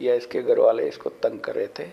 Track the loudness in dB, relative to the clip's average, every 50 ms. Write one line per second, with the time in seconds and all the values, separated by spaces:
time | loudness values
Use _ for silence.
0 | 0 0 0 0 -2 -4 -6 -4 2 2 4 6 6 6 4 4 0 -4 -4 -6
1 | -8 -10 -6 -2 -4 -4 -2 -4 -8 -6 -6 -4 -6 -6 -8 -12 -12 -14